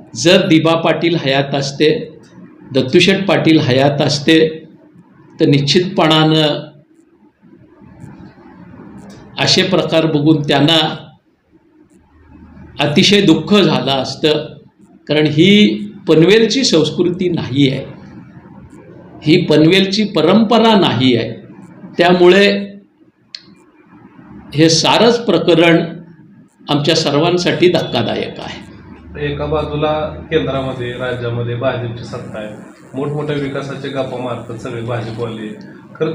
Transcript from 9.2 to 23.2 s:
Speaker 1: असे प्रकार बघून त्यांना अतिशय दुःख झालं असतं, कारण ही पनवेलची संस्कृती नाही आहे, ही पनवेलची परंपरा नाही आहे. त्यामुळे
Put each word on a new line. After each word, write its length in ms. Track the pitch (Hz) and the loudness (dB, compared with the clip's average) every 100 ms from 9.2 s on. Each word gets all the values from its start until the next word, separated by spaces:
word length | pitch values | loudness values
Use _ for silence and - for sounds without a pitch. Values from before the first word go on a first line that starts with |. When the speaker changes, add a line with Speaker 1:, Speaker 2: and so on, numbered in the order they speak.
| - - | -18 -4
Speaker 1:
असे 220 | 143 - | 0 0
प्रकार 440 | 175 170 - 165 160 | 0 0 0 0 0
बघून 360 | 147 147 143 | 0 2 2
त्यांना 600 | 143 143 147 165 156 - - _ _ _ _ _ _ _ _ _ _ _ _ - - - - - | 2 2 2 2 -2 -6 -16 _ _ _ _ _ _ _ _ _ _ _ _ -20 -20 -20 -20 -4
अतिशय 400 | 147 - - 202 | 0 2 4 4
दुःख 340 | 160 160 156 | 6 4 2
झालं 360 | 208 165 135 135 | 2 2 0 -2
असतं, 560 | 135 123 - 156 151 - - - _ _ _ - | -4 -4 -2 0 0 -4 -16 -20 _ _ _ -4
कारण 180 | 147 151 | 0 0
ही 480 | 143 180 208 208 208 - - - | 2 4 6 4 0 -10 -12 0
पनवेलची 560 | 156 165 220 220 269 | 4 6 4 2 0
संस्कृती 640 | 254 165 143 - 180 175 175 | 0 0 0 -2 -4 -2 -4
नाही 420 | 160 - 131 139 | -4 -4 0 0
आहे, 140 | 117 - - - - - - - - - - - - - - | -2 -10 -16 -20 -20 -20 -20 -20 -20 -20 -20 -20 -20 -20 -8
ही 220 | 151 175 | 0 2
पनवेलची 600 | - 151 156 190 190 220 | 4 4 4 4 0 -2
परंपरा 720 | 208 160 156 214 220 233 226 214 | -2 0 2 2 4 2 4 4
नाही 380 | 151 117 127 113 | 2 2 0 0
आहे. 140 | - - - - - - - - | -2 -10 -16 -20 -20 -20 -14 0
त्यामुळे 800 | 175 180 175 190 202 202 202 - _ _ _ _ | 2 6 6 6 4 0 -6 -14 _ _ _ _